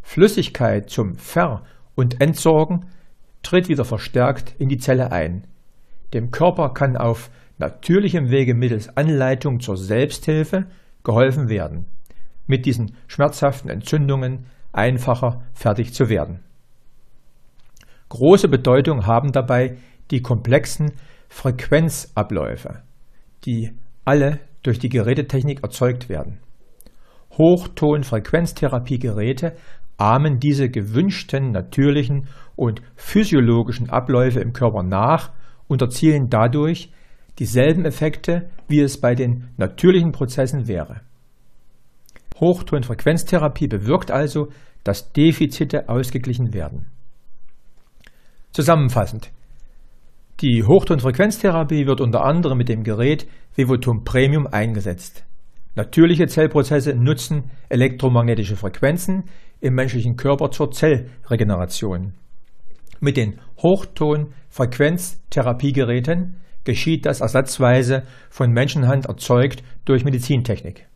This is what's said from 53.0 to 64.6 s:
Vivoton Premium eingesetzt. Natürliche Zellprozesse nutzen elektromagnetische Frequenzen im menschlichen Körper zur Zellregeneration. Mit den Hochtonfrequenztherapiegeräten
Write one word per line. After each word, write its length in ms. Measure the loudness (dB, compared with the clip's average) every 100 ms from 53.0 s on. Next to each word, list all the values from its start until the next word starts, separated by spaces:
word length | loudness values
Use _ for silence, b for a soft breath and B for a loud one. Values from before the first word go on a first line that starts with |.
| 2 0 -4 b b 0
Vivoton 480 | 2 2 2 -2
Premium 440 | 0 2 4 2 0
eingesetzt. 800 | -2 0 -2 -4 -6 -10 -12 -10 -12 -12 -12 -8 -4
Natürliche 520 | 0 6 6 6 2
Zellprozesse 680 | 2 2 2 2 0 0
nutzen 560 | 2 2 0 -2 -4 -4 B B
elektromagnetische 840 | 2 2 2 2 2 2 0 -2 -4
Frequenzen 680 | -4 0 0 0 0 -2 -4 b b b
im 120 | 0
menschlichen 440 | 2 0 0 -2 0
Körper 340 | 0 0 0
zur 180 | 0 -2
Zellregeneration. 1400 | 2 4 4 0 -14 -2 0 2 0 -2 -4 -4 -4 -6 -10 -14 -14 -14 -10 -10 -10 -12 -2
Mit 180 | 0 0
den 220 | -2 -4 B 0
Hochtonfrequenztherapiegeräten 2750 | 2 2 0 -2 0 0 -2 -10 -16 -4